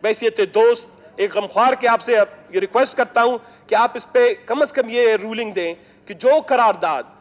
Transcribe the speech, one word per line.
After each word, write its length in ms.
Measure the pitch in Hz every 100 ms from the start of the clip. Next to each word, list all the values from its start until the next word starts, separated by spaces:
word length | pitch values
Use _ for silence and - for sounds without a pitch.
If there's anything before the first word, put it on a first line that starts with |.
बैसियत 380 | 208 226 233 220 196
दोस्त, 360 | 208 233 240 - - - -
एक 100 | 202
गमख्वार 440 | 208 196 196 247
के 120 | 254 240
आपसे 300 | 226 247 226
ये 440 | 202 - - 180
request 360 | 196 233 269 -
करता 260 | 240 233
हूं 160 | 233 240 - - -
कि 60 |
आप 180 | 214 233 240
इस 80 |
पे 300 | - 254 240
कम 300 | - - 254
से 180 | 294 -
कम 60 | 233
ये 260 | 240 240 214
ruling 360 | 214 220 220
दें 220 | 185 170 175 _ _ -
कि 60 |
जो 260 | 208 247 302
करारदाद 720 | 311 254 226 190 170 143 117 _